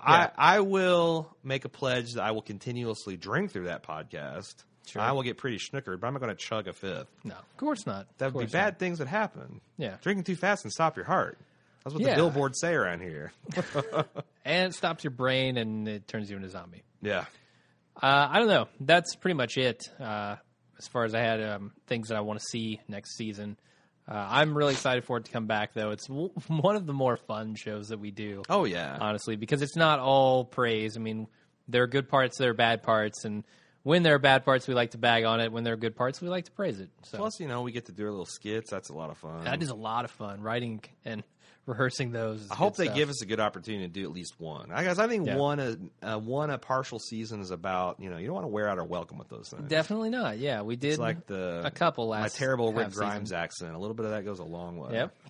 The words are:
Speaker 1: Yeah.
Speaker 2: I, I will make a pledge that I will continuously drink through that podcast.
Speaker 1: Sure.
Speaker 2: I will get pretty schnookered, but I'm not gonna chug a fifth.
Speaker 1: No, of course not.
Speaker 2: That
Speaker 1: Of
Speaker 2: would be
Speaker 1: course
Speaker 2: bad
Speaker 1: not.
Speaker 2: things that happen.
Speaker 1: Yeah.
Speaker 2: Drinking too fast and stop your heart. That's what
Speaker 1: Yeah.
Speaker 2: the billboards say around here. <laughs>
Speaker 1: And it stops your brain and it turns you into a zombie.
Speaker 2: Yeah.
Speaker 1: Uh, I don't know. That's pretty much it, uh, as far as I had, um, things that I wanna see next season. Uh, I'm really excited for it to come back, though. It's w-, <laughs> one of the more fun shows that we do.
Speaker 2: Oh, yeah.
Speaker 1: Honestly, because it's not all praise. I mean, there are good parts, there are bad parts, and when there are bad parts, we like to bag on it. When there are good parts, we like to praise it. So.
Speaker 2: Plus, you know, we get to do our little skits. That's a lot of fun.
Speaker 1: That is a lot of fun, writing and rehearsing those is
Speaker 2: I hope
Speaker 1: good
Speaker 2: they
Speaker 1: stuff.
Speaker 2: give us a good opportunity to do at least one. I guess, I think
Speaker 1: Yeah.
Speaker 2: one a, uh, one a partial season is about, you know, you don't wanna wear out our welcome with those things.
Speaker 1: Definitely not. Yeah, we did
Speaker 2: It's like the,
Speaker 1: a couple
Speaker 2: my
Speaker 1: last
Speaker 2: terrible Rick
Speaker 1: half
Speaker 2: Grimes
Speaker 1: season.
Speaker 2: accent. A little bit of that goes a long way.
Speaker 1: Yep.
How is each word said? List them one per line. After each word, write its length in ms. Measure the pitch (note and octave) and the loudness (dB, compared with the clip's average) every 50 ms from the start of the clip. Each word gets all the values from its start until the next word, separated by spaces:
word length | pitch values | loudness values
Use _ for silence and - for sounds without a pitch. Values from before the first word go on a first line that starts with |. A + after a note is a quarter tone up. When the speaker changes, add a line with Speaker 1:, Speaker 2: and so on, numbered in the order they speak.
| - | 6
Speaker 1:
Yeah. 240 | C#3 D#3+ F3 E3+ - - | 8 8 8 8 4 4
Speaker 2:
I, 200 | - C#3+ E3+ F#3+ | 6 8 8 8
I 40 | G#3+ | 8
will 720 | G3 G3 F#3+ F#3+ F#3 F3+ F3+ F3 E3+ E3+ E3 D#3+ D3+ - - _ | 6 4 2 4 4 6 6 6 6 4 2 0 -2 -6 -12 _
make 220 | - C3+ C3+ C3+ - | -6 -4 -4 -4 -4
a 40 | C3 | -8
pledge 440 | - - C#3 B2+ B2 B2+ A#2 A#2 A#2 | -6 -2 0 0 2 0 -2 -2 -2
that 80 | A#2+ | -2
I 80 | F#2+ A2 | 0 0
will 100 | A2 A2 | 0 -2
continuously 760 | - - G#2 F#2 - B2+ A#2+ A#2+ A#2+ A2+ A2 - - G2+ F#2 | -4 -6 -10 -10 -8 -6 -6 -4 -4 -4 -4 -4 -8 -10 -10
drink 340 | E2 F2+ G2 A#2 E3 G#3 G3 | -8 -4 -2 -2 0 0 -2
through 120 | - F#2+ F2+ | -4 -6 -4
that 180 | F2 D#2+ - | -4 -6 -6
podcast. 720 | - - D#2 D#2 D#2 - F2 D2+ D2 C2 C#2 F2+ G2+ - - - - _ _ _ _ | -8 -10 -10 -10 -10 -10 -10 -10 -10 -8 -10 -10 -12 -14 -18 -20 -20 _ _ _ _
Speaker 1:
Sure. 160 | - - - | -10 -4 -2
Speaker 2:
I 80 | G#2+ B2 | 0 0
will 120 | C#3 C3+ B2 | 0 0 -2
get 120 | A#2+ - | -4 -6
pretty 220 | - - C3 A2+ F#2 | -4 -6 -6 -6 -6
schnookered, 420 | - - - C#3 - G2 F#2 F2+ | -8 -8 -8 -8 -6 -6 -6 -4
but 60 | A2+ | -4
I'm 60 | B2 C#3 | -4 -4
not 60 | C3 | -4
gonna 160 | B2+ A2 F#2+ | -4 -6 -6
chug 320 | - - - A2+ A2 F#2 F#2 | -6 -6 -6 -4 -4 -4 -6
a 40 | |
fifth. 360 | E2+ - G2 F#2+ E2+ - - - _ _ - | -10 -8 -8 -8 -6 -8 -10 -14 _ _ -14
Speaker 1:
No, 100 | G#2+ F#2 | -14 -14
of 220 | F#2 - _ _ | -14 -18 _ _
course 300 | - C4+ D4+ D4 - - | -6 -4 -4 -4 -4 -4
not. 200 | A3+ G3 G3 G3 - _ - | -6 -6 -6 -10 -12 _ -4
Speaker 2:
That 80 | C3+ C3+ | -4 -2
Speaker 1:
Of 60 | B2+ | -2
Speaker 2:
would 60 | C3+ | -2
be 40 | A#2+ | -2
Speaker 1:
course 60 | A2 | 0
Speaker 2:
bad 220 | A2+ F3 G3+ G#3 F3 | 0 2 2 2 0
Speaker 1:
not. 40 | - | -2
Speaker 2:
things 200 | F#3 F3+ F3 D#3+ | -2 -2 -2 -4
that 100 | C#3+ B2+ | -4 -2
happen. 520 | F#3 G#3+ G#3+ - - - - - - - - _ _ | -2 -2 -2 -2 -4 -10 -16 -16 -18 -20 -20 _ _
Speaker 1:
Yeah. 200 | - C#3 G#2 F#2+ - | -8 -6 -6 -6 -4
Speaker 2:
Drinking 240 | - F3+ G#3 F#3+ E3+ | -2 -2 -2 0 -2
too 120 | G3 F3 | -4 -2
fast 280 | E3 F3+ G3 G3+ F#3+ - | 0 2 2 2 0 -2
and 80 | G#2+ | -4
stop 220 | - - D#3+ D#3+ - | 0 0 2 2 0
your 80 | F#2+ E2+ | -2 -2
heart. 320 | D3 F#3 E3+ G2+ F2 - - - _ _ _ _ _ _ _ - | 0 2 2 2 0 -4 -10 -20 _ _ _ _ _ _ _ -10
That's 80 | C3+ | -6
what 100 | D3+ F3+ B3 | -2 0 2
Speaker 1:
Yeah. 60 | C#4 | 4
Speaker 2:
the 60 | F#3 | 4
billboards 440 | C#3+ E3+ E3 C3+ C#3+ C#3 C3+ B2+ - | 4 4 4 4 2 0 0 0 -2
say 120 | E3 E3+ | 0 0
around 280 | E3+ C3+ G2+ F2+ E2+ E2+ | 2 2 2 0 0 -4
here. 300 | F#2 F2 D#2 D2 D2+ - - _ - - - | -6 -8 -8 -10 -10 -12 -14 _ -14 -6 -6
<laughs> 500 | F3+ E3+ - - C#3+ C#3 - - D#3 D3+ - - C#3+ - _ _ _ - | -4 -4 -2 -2 -4 -2 0 0 -2 -2 -2 -6 -12 -12 _ _ _ -2
Speaker 1:
And 240 | C3+ D#3+ F3+ F#3 F#3 | 0 2 2 2 0
it 40 | E3 | 0
stops 260 | - - E3+ E3 - | -2 -2 -2 -2 -2
your 80 | - D3 | -6 -6
brain 460 | B2 B2 B2+ C3 C3 C3 C3 C3 B2+ | -4 0 2 2 4 4 2 2 0
and 320 | A#2+ A2+ A2 A2 G#2+ G#2+ A2 | 0 -2 -2 -2 -4 -4 -4
it 180 | G#2+ G2+ G2 | -6 -8 -8
turns 240 | - - A2 G#2 G2 | -8 -6 -6 -6 -6
you 60 | G2+ | -8
into 100 | G2 F#2+ | -10 -10
a 40 | F#2 | -10
zombie. 340 | F#2+ F#2 F2+ F2 F2 - - _ _ _ | -12 -12 -14 -14 -18 -20 -20 _ _ _
Speaker 2:
Yeah. 220 | G#2+ G#2 G2 F2+ D2+ - - - _ _ _ _ _ _ _ _ _ _ - - | -4 -2 -2 -2 -2 -6 -10 -20 _ _ _ _ _ _ _ _ _ _ -4 2
Speaker 1:
Uh, 280 | C3+ C3+ C#3 C#3+ C#3+ C3+ | 4 6 8 6 6 6
I 80 | D#3 G#3 | 6 6
don't 80 | A#3+ G#3+ | 6 8
know. 200 | F#3 B2+ G#2+ - - - | 6 6 4 2 -4 -2
That's 380 | C3+ C#3+ E3 F3+ E3+ - - | 4 6 6 6 6 2 -4
pretty 180 | - - F#3+ E3+ | -2 0 0 2
much 220 | C#3 B2 A2+ - C3+ | 2 0 0 2 2
it, 240 | C3 B2 A2 - - - - - | 2 2 2 -2 -8 -16 -14 -10
uh, 380 | C3 A2 G#2+ G#2 G#2 G2+ G#2 - _ _ _ _ _ _ _ - | -6 -4 -4 -4 -4 -4 -6 -10 _ _ _ _ _ _ _ -20
as 80 | - | -12
far 160 | - - B2 A#2 | -4 0 0 2
as 100 | A2 A2 | 2 2
I 40 | A#2 | 2
had, 220 | A#2+ A2+ A2+ A2 | 4 4 2 2
um, 300 | A2 G#2+ G#2 G2+ G2+ A2 - _ _ - | 0 -2 -4 -6 -8 -12 -14 _ _ -4
things 200 | B2+ A#2 G#2+ A2 | -2 -2 -2 -2
that 60 | A2 | -2
I 40 | G#2+ | -2
wanna 180 | G#2 G#2+ G#2+ G2+ | -2 -2 -4 -6
see 400 | - - - A#2 A2+ A2 G#2+ - - | -6 -6 -4 -4 -4 -4 -4 -6 -8
next 300 | - G#2 G2+ - - - | -10 -10 -10 -10 -12 -8
season. 400 | - A2+ G#2+ G2+ G#2 G#2 G#2 G#2+ - _ _ _ _ _ _ _ _ _ - | -6 -6 -6 -6 -6 -8 -10 -10 -12 _ _ _ _ _ _ _ _ _ -8
Uh, 60 | G#2+ | -6
I'm 420 | G#2 G2+ G2 A#2 C#3 D#3 D#3 D3 | -6 -4 2 4 4 4 4 4
really 180 | D3 D3 C#3+ C3+ | 4 4 2 2
excited 280 | - - C3+ B2+ B2 - | 2 2 2 0 0 0
for 120 | - B2 | -2 -4
it 80 | A#2 A2+ | -4 -4
to 80 | - | -4
come 160 | - A#2+ A2 G#2+ | -6 -4 -2 0
back, 240 | A2 G#2+ G#2+ - - | 0 0 0 -2 -2
though. 160 | A2+ G#2+ G#2+ | -4 -2 -2
It's 160 | G#2+ - - | -4 -6 -8
w-, 240 | - C3+ C#3+ F3 G3 - D#3 | -8 -6 -6 -6 -6 -6 -8
<laughs> 60 | - | -4
one 300 | - D#3+ D#3 D#3 G3 G#3 | -2 2 4 4 4 4
of 100 | G#3+ F3+ | 2 0
the 60 | D3 | -2
more 240 | C#3 C#3 C3 B2 A#2 | 0 2 2 2 2
fun 400 | - - - G#2+ G#2+ A2 A2 G#2+ | 0 -2 -6 -6 -6 -6 -6 -8
shows 320 | - - A2 G#2+ G#2 G#2 G#2+ | -8 -8 -8 -8 -8 -8 -8
that 100 | A2+ G2+ | -8 -8
we 140 | G#2 G#2 | -8 -10
do. 300 | G2 G#2+ G#2+ G#2 G2 G2 F#2+ - | -8 -8 -8 -8 -8 -8 -2 0
Speaker 2:
Oh, 180 | F#3 G3+ E3 | 2 2 2
yeah. 300 | G#2 F2 F2 D#2+ C#2 C2+ - | 2 0 -2 -2 -4 -4 -2
Speaker 1:
Honestly, 340 | G#2+ G#2+ G#2+ G2+ - A#2 A2 | -2 -2 -2 -2 -2 -4 -4
because 280 | G#2 A2 - D3+ C#3 | -4 -2 0 0 0
it's 120 | C#3+ C#3+ - | 0 0 2
not 240 | E3 E3 D#3 D3+ C3+ | 4 6 6 6 4
all 460 | B2+ C3+ C3+ C3+ C3+ C3 C3 B2+ B2 | 4 4 6 6 8 6 6 4 2
praise. 520 | A#2+ - C3 B2 A#2 A2+ A2 A2 A2 A2 | 0 0 0 2 2 2 2 0 -2 -4
I 40 | A2+ | -4
mean, 260 | A2+ A2 A2 A2 A2 - _ _ _ _ _ _ _ | -4 -4 -4 -4 -6 -10 _ _ _ _ _ _ _
there 160 | - A#2+ B2 | 0 2 4
are 40 | B2 A#2+ | 4 4
good 200 | C3 C#3 C3+ - | 4 2 2 4
parts, 300 | - C3+ B2+ A#2+ - - | 4 4 4 4 2 2
there 120 | C3 A#2+ | 2 4
are 40 | A2+ | 6
bad 300 | A#2+ A#2 A#2 A#2 A2 - | 6 6 6 4 4 4
parts, 400 | A#2 A2+ G#2+ G#2+ G#2+ - - - | 4 4 4 4 0 -2 -6 -6
and 180 | A2 G#2 G#2+ - _ _ _ _ _ _ _ | -6 -6 -6 -8 _ _ _ _ _ _ _
when 220 | - C3+ E3 F3+ E3+ | 2 4 4 6 8
there 100 | D#3+ D3 | 8 8
are 40 | C#3 | 8
bad 240 | C3+ C#3 C3+ C3 - | 8 8 8 8 8
parts, 240 | C#3 C3 B2+ - C#3 | 6 4 4 4 2
we 60 | B2+ | 2
like 180 | B2 A#2+ A#2 | 2 2 2
to 60 | - A2+ | 0 2
bag 260 | B2 A#2+ A#2 A2+ A2+ | 4 6 6 6 6
on 160 | A2+ A2+ A2+ | 4 4 4
it. 100 | A2+ A2+ | 2 0
When 140 | A2+ A#2 A#2 | -2 -2 -2
there 80 | A#2 | -2
are 40 | A2+ A2 | -2 0
good 180 | A#2 A2+ A2 | -2 -2 0
parts, 240 | - B2 C3 C#3+ - | 0 -2 -2 -2 -4
we 80 | F3+ F3 | -6 -4
like 160 | F3+ F3+ E3+ | -4 -4 -6
to 80 | - | -8
praise 260 | - - G3+ E3 G#2+ G2 | -6 -4 -4 -2 -4 -4
it. 120 | F#2+ F2 _ _ - | -10 -14 _ _ -16
So. 140 | - - G#3 | -12 -6 -6
Speaker 2:
Plus, 220 | G#3 A3 - - | -4 -4 -6 -6
you 80 | E3+ C#3 | -6 -4
know, 140 | A#2+ B2 | -4 -4
we 100 | B2 B2 | -4 -4
get 140 | A2+ A#2+ - | -6 -6 -8
to 60 | - | -8
do 120 | F2 G2+ G#2 | -8 -6 -6
our 60 | G#2 | -4
little 160 | G#2 G2 - | -4 -6 -8
skits. 440 | - - - - G#2 G#2+ A2+ A2+ - | -10 -12 -10 -6 -6 -4 -4 -4 -6
That's 200 | G#2 F#2+ - - | -8 -8 -8 -10
a 40 | C#2+ | -12
lot 160 | D#2 D#2+ D2+ | -10 -10 -10
of 80 | D2+ - | -12 -12
fun. 240 | - D#2 D#2+ - - | -14 -12 -10 -8 -6
Speaker 1:
That 160 | A#2+ C3+ D#3 | -4 -4 -4
is 80 | E3 C3+ | -4 -6
a 40 | A#2+ | -8
lot 300 | A2 A2 A2 A2+ A#2+ A#2+ | -8 -6 -4 -4 -4 -4
of 60 | A2 | -6
fun, 280 | - - A2 G2+ G2 G2+ | -8 -12 -12 -12 -10 -8
writing 400 | G#2 A2 A#2 B2 B2 A#2 A2 G#2 - - - _ - | -6 -4 -4 -2 -4 -6 -8 -10 -12 -18 -20 _ -12
and 200 | B2 A2 G#2+ - _ _ _ _ - _ _ _ | -10 -10 -10 -10 _ _ _ _ -20 _ _ _
rehearsing 460 | C3+ A#2+ A#2 C3 B2+ - - C3 A#2+ | -6 -2 0 0 0 0 -2 -4 -4
those 300 | A#2 A2+ A2+ A2 G#2+ G#2+ | -4 -4 -4 -4 -6 -6
is 80 | G#2 G2+ | -8 -8
Speaker 2:
I 40 | G#2 | 0
hope 220 | A#2 F3 G#3 G#3 | 2 2 2 2
Speaker 1:
good 60 | G3 | 0
Speaker 2:
they 40 | E3+ | 0
Speaker 1:
stuff. 100 | C3 G#2 | 0 2
Speaker 2:
give 120 | C#3 D3 C#3+ | 2 0 0
us 120 | C#3 A2+ | -2 -4
a 40 | A2+ | -4
good 140 | F#2+ A2 G#2+ | -2 0 2
opportunity 440 | G#2+ G#2 - F#2+ E2 A2 G#2+ G2 F#2 | 2 0 0 -4 -6 -6 -6 -6 -6
to 80 | F2 | -6
do 120 | E2 G2 F#2+ | -6 -6 -8
at 80 | D2+ | -6
least 220 | E2 F#2 E2+ - - - | -8 -10 -12 -14 -14 -12
one. 320 | E2 D#2 D2 C#2 - D2+ | -12 -10 -10 -12 -12 -6
I 120 | F2 C3+ F3+ | -4 -2 0
guess, 140 | F#3 F3+ F#3+ | 2 2 2
I 100 | A3 A#3 | 2 2
think 180 | A#3 G#3 D#3+ | 2 0 0
Speaker 1:
Yeah. 100 | A2+ G2+ | 0 2
Speaker 2:
one 220 | C#3 C#3+ C#3+ D3 C#3+ | 2 2 2 2 0
a, 160 | C3+ A#2+ A2+ - F#2+ - - _ - G#2+ A2 | -2 -2 -4 -6 -10 -14 -14 _ -8 -6 -6
uh, 40 | G#2+ | -4
one 320 | A2 A2+ C3 C#3+ D3+ D3 | -4 -4 -2 -2 -2 -2
a 80 | C#3 B2+ | -4 -4
partial 400 | - - C3 C3 B2+ - A#2+ G#2+ | -2 -2 -2 -2 -2 -4 -8 -10
season 400 | - - A2+ A2 A2+ A2 A2+ G#2 | -10 -8 -8 -8 -8 -8 -8 -8
is 100 | F#2+ F2+ | -8 -8
about, 480 | F#2 E2+ F2+ F#2+ F#2 F#2 F#2 F2+ - - | -8 -6 -4 -2 0 0 0 -2 -4 -6
you 80 | F#2+ F#2 | -8 -10
know, 100 | F2 E2 | -8 -8
you 80 | F#2 | -8
don't 100 | C3 F3+ | -6 -6
wanna 100 | G3 F3 B2+ | -6 -6 -4
wear 200 | G#2 G#2+ G#2 G#2 | -2 0 0 0
out 100 | G2 F2+ | 0 -2
our 60 | E2 | -4
welcome 340 | E2 F2 F2 E2+ - - - | -4 -4 -6 -6 -8 -12 -16
with 100 | - - | -16 -16
those 200 | - A1+ - - | -16 -16 -16 -14
things. 180 | - - D3 C#3 | -14 -12 -4 0
Speaker 1:
Definitely 420 | D#3 D#3+ D#3+ - G#3 A3 A3 A3 | 0 0 0 0 -2 -4 -4 -4
not. 280 | A#3+ B3+ G#3 B2 G#2+ A2+ | -2 -2 -4 -4 -4 -4
Yeah, 240 | C3+ C#3+ B2 G#2+ | -2 -2 -2 -2
we 140 | G2+ A2 A#2+ | -4 -6 -4
did 140 | B2 C3+ D3 | -2 -2 0
Speaker 2:
It's 60 | D#3 D3 | 0 0
like 280 | A#2 A2+ A2+ E3+ - | 0 -2 -2 -4 -6
the, 360 | - G2 F#2+ F#2 F2 E2+ E2+ E2+ | -8 -6 -6 -4 -4 -4 -4 -4
Speaker 1:
a 60 | E3+ | -4
couple 340 | - - F3 D#3+ - B2 A#2 A2+ | -2 0 0 0 2 0 -2 -2
Speaker 2:
my 140 | A2 G#2+ | 0 0
Speaker 1:
last 140 | G#2+ G#2+ - | -2 -2 -2
Speaker 2:
terrible 360 | - C3+ C3 C3 A#2+ A#2 A2+ | -2 0 0 2 2 2 2
Rick 120 | G#2+ A2+ A2 | 2 0 -2
Speaker 1:
half 80 | G2+ G2 | -2 -2
Speaker 2:
Grimes 340 | G#2 G#2 G2+ G#2 G#2 G2+ F2+ | -2 -2 -2 -2 -4 -6 -6
Speaker 1:
season. 60 | F2+ E2+ | -4 -4
Speaker 2:
accent. 360 | E2+ E2 - - F2+ E2 D#2+ | -4 -6 -6 -10 -10 -10 -8
A 40 | E2 | -8
little 160 | G2 G#2+ A2 | -8 -6 -6
bit 120 | A#2 A2 | -4 -4
of 60 | G#2+ | -4
that 120 | G#2+ G#2+ F#2+ | -4 -4 -6
goes 140 | G#2 G2 F2+ | -6 -8 -8
a 60 | E2 | -10
long 320 | E2 E2+ E2+ F2 E2+ F2 E2+ | -10 -10 -10 -10 -10 -10 -10
way. 140 | C2+ - A2+ | -8 -4 -2
Speaker 1:
Yep. 200 | A2+ C#3+ F#3 - _ - - | -2 -2 -2 -6 _ -20 -8